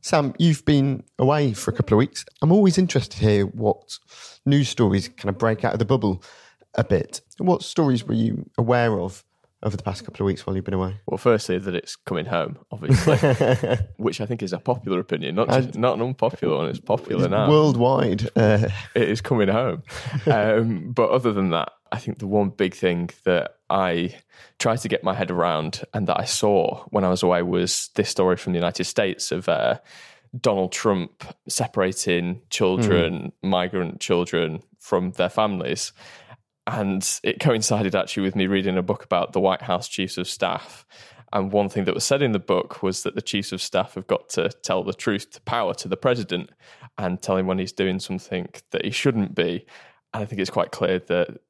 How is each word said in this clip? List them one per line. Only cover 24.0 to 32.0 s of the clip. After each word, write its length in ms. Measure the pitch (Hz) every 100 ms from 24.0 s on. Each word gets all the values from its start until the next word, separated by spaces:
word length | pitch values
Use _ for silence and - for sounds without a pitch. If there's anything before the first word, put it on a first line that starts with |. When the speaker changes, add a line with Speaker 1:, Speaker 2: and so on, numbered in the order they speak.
| 87 - _ - - _
Speaker 2:
tried 200 | 120 117
to 100 | 107
get 160 | 107
my 80 | 92
head 160 | 95 92
around 520 | 90 85 78 78 - -
and 140 | 110 90
that 100 | 87
I 60 |
saw 600 | - - 107 101 80 - -
when 160 | 104
I 60 | 95
was 120 | 90
away 200 | 90 87
was 480 | 87 90 87 - - -
this 120 | 101
story 280 | - 92 90
from 160 | -
the 40 | 90
United 260 | 87 -
States 460 | 90 - 101 - -
of, 160 | 76 90
uh, 300 | 80 57 117 _ - - - _ 123
Donald 320 | 123 101 92
Trump 500 | - 113 98 85 _ - - -
separating 920 | - - - 92 92